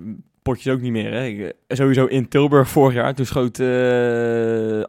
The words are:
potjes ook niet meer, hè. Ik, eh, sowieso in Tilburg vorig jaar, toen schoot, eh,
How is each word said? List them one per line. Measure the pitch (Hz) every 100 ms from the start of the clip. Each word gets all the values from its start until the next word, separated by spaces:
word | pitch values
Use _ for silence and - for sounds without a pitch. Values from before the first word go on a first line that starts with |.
| 104 104 - _
potjes | - 120 135
ook | 131
niet | 123
meer, | 113 107
hè. | 110
Ik, | 131 104 95 - -
eh, | 123
sowieso | 139 131 131
in | 135 117
Tilburg | 143 143 143 131
vorig | 151 135
jaar, | 120 127
toen | 135 123
schoot, | 143 123 107
eh, | 127 127 127 123 120 117 117 117 113 113 110 107